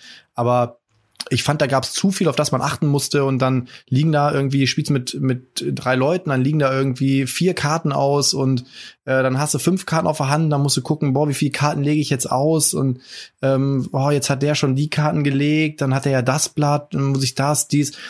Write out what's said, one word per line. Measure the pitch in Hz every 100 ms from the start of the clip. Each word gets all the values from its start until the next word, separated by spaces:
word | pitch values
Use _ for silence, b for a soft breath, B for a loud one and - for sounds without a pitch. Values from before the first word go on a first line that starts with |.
| B B B -
aber | 120 123 120 - _ _ _ - -
ich | 123
fand, | - 151
da | 139
gab's | 131 127
zu | - 196
viel, | 190 170
auf | 143
das | 147
man | 131
achten | 147 139 151
musste | 139 - 143
und | 135 131
dann | 131 131 123 B -
liegen | 131 160
da | 147 147
irgendwie, | 143 139 139 131
spielst | - 147
mit, | 139 123 -
mit | 135 123 - - 139 131
drei | 127 127
Leuten, | 135 180 160
dann | 131
liegen | 131 151
da | 139
irgendwie | 135 139 127 135 135 127
vier | - 175
Karten | 180 147 160 151
aus | 139 139 143 131
und, | - 131 127 120 B B B -
äh, | 131
dann | 131 131
hast | 147
du | 135
fünf | - 190 -
Karten | 160 160
auf | 151
der | 135
Hand, | 151 160
dann | 147
musst | 143 131
du |
gucken, | 123 151 143
boah, | 131 151
wie |
viele | 135 147
Karten | - 147 147
lege | 143 151
ich | 147
jetzt | 131 -
aus | 127 147 160 -
und, | 156 135 127 B B B _
ähm, | 135 135 135 139 127
boah, | 135 139
jetzt | 147 -
hat | 135
der | 143 151
schon | 143 131
die | 151
Karten | - 151 156
gelegt, | 143 139 147 151 156 151
dann | 139
hat | 135 139
er |
ja | 135
das | 120 139 -
Blatt, | - 147 147 147
dann | 147 139
muss | 139
ich | 135 -
das, | 139 147 -
dies. | 143 143 B